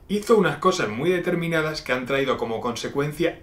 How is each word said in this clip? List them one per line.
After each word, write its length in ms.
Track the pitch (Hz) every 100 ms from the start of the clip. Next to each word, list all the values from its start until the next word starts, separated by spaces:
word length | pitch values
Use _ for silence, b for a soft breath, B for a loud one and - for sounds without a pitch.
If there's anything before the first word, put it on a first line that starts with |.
| b
hizo 300 | 202 208 220
unas 200 | 165 147
cosas 320 | 185 180 110
muy 200 | 110 165
determinadas 720 | 180 175 175 165 165 156 151
que 120 | -
han 120 | 127 127
traído 320 | 139 135 117
como 240 | 113 110
consecuencia 760 | 120 110 127 139 147 147 170 -